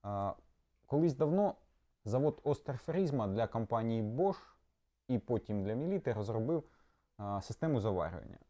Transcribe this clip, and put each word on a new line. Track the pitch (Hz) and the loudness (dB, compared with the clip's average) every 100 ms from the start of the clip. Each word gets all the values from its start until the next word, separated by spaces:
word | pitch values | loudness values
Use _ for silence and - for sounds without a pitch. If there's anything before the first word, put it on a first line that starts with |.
А, | 101 101 98 - _ _ _ _ _ | -4 -2 -2 -4 _ _ _ _ _
колись | 143 170 | 2 2
давно | 135 156 180 208 - _ _ _ _ | 2 2 4 2 -2 _ _ _ _
завод | - 123 147 - | -2 2 2 0
Остерфрізма | 147 143 - 127 - 175 180 139 104 | -2 -2 -4 -8 -4 0 2 2 0
для | 98 110 | 0 0
компанії | 113 110 117 113 113 | -2 0 0 2 0
Bosch | 107 123 190 180 - _ _ _ _ _ - | 0 2 0 0 -10 _ _ _ _ _ -2
і | 123 | -2
потім | - 117 - 104 | 2 -2 0 -2
для | 98 | 0
Міліти | 113 160 190 - | -2 -2 -2 -2
розробив, | 107 104 110 117 165 - _ _ _ _ - | -2 -2 -2 0 -2 -2 _ _ _ _ -10
а, | 101 101 | -6 -4
систему | - - 160 135 | -6 -4 0 2
заварювання. | 104 92 80 85 - - | 2 0 -2 -4 -12 -18